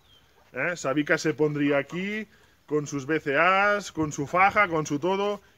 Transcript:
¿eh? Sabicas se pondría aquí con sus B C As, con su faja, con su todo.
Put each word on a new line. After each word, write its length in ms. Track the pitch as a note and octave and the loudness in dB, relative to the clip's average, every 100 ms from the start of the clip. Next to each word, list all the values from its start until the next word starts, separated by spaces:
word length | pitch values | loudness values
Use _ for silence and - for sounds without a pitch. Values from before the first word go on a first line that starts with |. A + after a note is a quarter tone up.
| _ _ _ _ _ | _ _ _ _ _
¿eh? 240 | B2 D3+ E3+ | -6 -6 -4
Sabicas 460 | C#3+ C#3+ D3 D#3+ | -2 -2 2 2
se 100 | D#3+ | 0
pondría 460 | C#3 D3+ D3 C#3+ C#3+ | 0 0 0 0 0
aquí 500 | C3+ E3+ F#3+ G#3 G#3+ _ _ _ - | -2 -6 -6 -6 -10 _ _ _ -6
con 200 | D3+ D3 | -4 -4
sus 200 | C#3+ C3 | -6 -4
B 140 | D#3 | -2
C 180 | D3+ C#3 | 0 2
As, 520 | E3+ F#3+ G3+ G#3 F#3+ | 4 4 4 0 -4
con 220 | - D#3 | -4 -4
su 140 | C#3+ C#3 | -4 -2
faja, 420 | F3 G3 G#3 G3+ | 2 4 4 2
con 160 | E3 | 0
su 140 | D3+ D3 | -2 -2
todo. 420 | E3+ G3 G3+ G3+ - | 0 0 -2 -4 -10